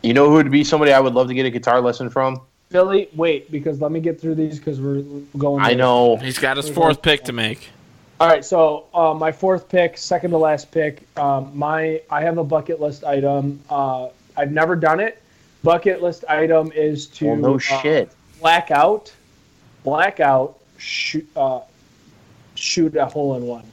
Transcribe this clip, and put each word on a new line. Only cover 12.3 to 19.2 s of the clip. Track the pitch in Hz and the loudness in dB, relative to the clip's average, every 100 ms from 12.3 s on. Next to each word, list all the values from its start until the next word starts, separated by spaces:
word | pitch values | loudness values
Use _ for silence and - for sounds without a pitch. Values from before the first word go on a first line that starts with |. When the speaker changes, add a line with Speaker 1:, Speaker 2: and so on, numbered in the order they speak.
| 165 | -2
Speaker 2:
a | |
bucket | 151 156 151 160 | -2 -2 -2 -4
list | 147 147 | -6 -6
item. | 151 143 139 139 139 143 - | -4 -2 0 -2 -4 -8 -8
Uh, | 143 135 131 127 _ _ - | -4 -2 -4 -8 _ _ -6
I've | 143 | -4
never | 151 160 170 | 0 0 2
done | 156 160 | 0 0
it. | 220 220 _ _ _ _ | -2 -8 _ _ _ _
Bucket | 165 170 196 180 | 0 2 0 0
list | 175 165 160 | -4 -4 -4
item | 156 160 160 160 | 0 2 2 2
is | 156 151 143 - | -2 -2 -4 -12
to, | - 147 | -4 -2
Speaker 1:
Well, | 113 | 0
no | 120 135 | 0 0
Speaker 2:
uh, | |
Speaker 1:
shit. | - 135 139 151 104 _ _ - | -2 -2 0 0 -2 _ _ -4
Speaker 2:
black | 160 170 170 | 2 2 2
out, | 147 165 214 - _ | 2 4 2 -6 _